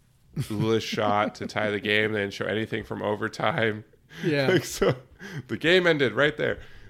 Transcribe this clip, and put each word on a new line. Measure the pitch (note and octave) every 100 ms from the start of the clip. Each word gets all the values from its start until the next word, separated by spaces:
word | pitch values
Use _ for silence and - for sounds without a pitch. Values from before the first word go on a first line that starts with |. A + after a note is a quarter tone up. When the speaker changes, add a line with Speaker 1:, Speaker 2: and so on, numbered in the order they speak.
| _ _ _ - -
Speaker 1:
Ula's | G#2 A2 A2+
<laughs> |
shot | - - G#2 G#2 G#2 -
to | G2+
tie | G#2 G#2+
the | G#2
game. | G#2 G#2+ G#2+
They | G#2+
didn't | G2
show | - G2
anything | G#2 A2 A2
from | - G#2+
overtime. | G2+ G#2 A2 - A2 - A2+ G#2+ - _ _ -
Speaker 2:
Yeah. | F3 C#3+ C3
Speaker 1:
<laughs> |
Like, | F#3 -
so | - - C3+ - - G3 E3 -
the | A2+
game | D3+ F#3 F3
ended | D#3 B2+
right | G#2+ D3 D3+
there. | C3+ G2 - -